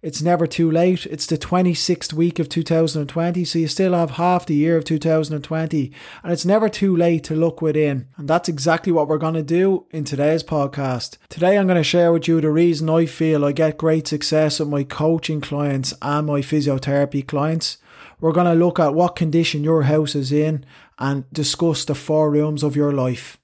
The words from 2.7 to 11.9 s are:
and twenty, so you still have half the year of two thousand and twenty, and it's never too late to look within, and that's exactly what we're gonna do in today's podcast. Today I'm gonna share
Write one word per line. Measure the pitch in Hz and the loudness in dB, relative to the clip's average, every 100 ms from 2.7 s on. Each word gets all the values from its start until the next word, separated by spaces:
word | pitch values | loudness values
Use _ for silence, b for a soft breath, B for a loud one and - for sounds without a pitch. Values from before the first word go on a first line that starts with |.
| 165 165 147 | 0 0 -2
and | 143 | -4
twenty, | 165 170 175 175 | -4 -2 -2 -2
so | 170 | -2
you | 160 | -2
still | - 190 | 0 0
have | 175 165 | 2 0
half | 135 175 180 175 | 0 0 0 0
the | 147 | 0
year | 156 165 | 2 2
of | |
two | 156 160 | 0 -2
thousand | 160 160 156 151 | 0 0 0 -6
and | |
twenty, | 139 160 160 160 135 B B B | -6 -4 -2 -2 -4 B B B
and | 170 | -6
it's | 170 | -2
never | 175 208 214 | 2 2 2
too | - 202 175 | 0 0 2
late | 170 165 - | 2 2 -2
to | 156 | 0
look | 165 160 | 0 0
within, | 160 151 151 139 131 - | -2 0 0 -2 -8 -14
and | 143 | -2
that's | 165 175 | 0 0
exactly | 151 139 165 - | -2 0 0 2
what | 165 147 | 0 2
we're | 156 | 0
gonna | 160 160 | 0 -4
do | 147 165 190 190 - | -2 0 2 0 -4
in | 160 | -8
today's | 143 135 147 165 | -6 -2 0 0
podcast. | 165 156 139 139 135 127 - - b | -2 -2 -2 -4 -4 -4 -8 -16 b
Today | - 175 202 | -2 2 4
I'm | 190 | 4
gonna | 180 | 2
share | 156 | 2